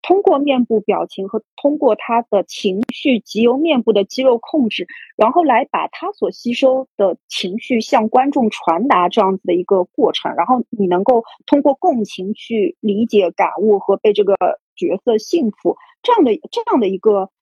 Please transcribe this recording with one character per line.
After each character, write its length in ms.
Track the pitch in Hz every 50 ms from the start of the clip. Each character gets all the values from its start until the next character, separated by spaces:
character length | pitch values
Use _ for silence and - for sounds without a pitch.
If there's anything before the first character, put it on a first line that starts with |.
| -
通 180 | - 349 392
过 160 | 403 392 320
面 280 | 277 285 294 269 247 240
部 140 | _ 226 214
表 260 | 196 - 190 165 170
情 200 | 170 - - 190
和 140 | 196 - 160 _ _ _ -
通 180 | - 285 294 302
过 160 | 302 247 208
他 260 | - - - 233 233 240 _
的 140 | - 196 -
情 400 | _ - - - 202 185 196 240 - -
绪， 260 | - - 294 254 208
藉 220 | _ - - 208
由 160 | 233 240 247
面 240 | 277 320 339 294 247
部 100 | 214 226
的 120 | 208 202 196
肌 180 | _ - 254
肉 160 | 262 262 240
控 320 | 233 - - - 311 247 214
制， 160 | - - 180 - - - - - _
然 160 | - 214 226
后 120 | 262 349 339
来 220 | 285 240 226 285 -
把 160 | - 170 156
他 240 | - - - 320 381
所 180 | 415 _ - 180
吸 240 | - - - 240 240
收 340 | - 277 262 262 262 262 _ _
的 220 | - 202 185 170 _ _
情 300 | _ - - - 185 185
绪 240 | 226 - - 262 220
向 260 | 220 - 285 240 220
观 220 | 220 - 247 262 285
众 200 | 277 294 233 214
传 360 | - - - - 165 175 226
达 220 | 285 262 180 175 180
这 100 | - 226
样 160 | 196 190 190
子 40 | 185 _
的 60 | 185 175
一 100 | 180 185
个 200 | - 196 185 180
过 260 | _ _ - 240 160
程， 240 | 151 - - 165 -
然 100 | - -
后 180 | - 262 247 - _
你 160 | - 214 196
能 180 | 175 175 180 202
够 200 | - 254 233 233 - - _ _
通 140 | - 302 285 277
过 100 | 294 269
共 300 | _ - 370 294 233 208
情 280 | - - - 185 196 220
去 420 | - - - 233 220 196 - - _
理 260 | - 214 196 208 240
解、 240 | 233 - 202 185 170
感 180 | - - 190 156 - 165
悟 200 | 202 220 208 190
和 180 | - - 196
被 160 | 190 - 214 208
这 100 | 208 202
个 120 | 190 196 - 180 170 - - _ _ _
角 220 | - 180 143 170 202 _
色 140 | 240 220
幸 320 | 214 - - - 339 277 214
福， 280 | - _ - 175 - _ - _ _ _ -
这 80 | - 480
样 100 | 453 320
的， 80 | 240 - - - -
这 100 | - 480 440 480
样 80 | 415 269
的 80 | 214 190
一 80 | 190 185
个 300 | - 220 208 196 190 - _ _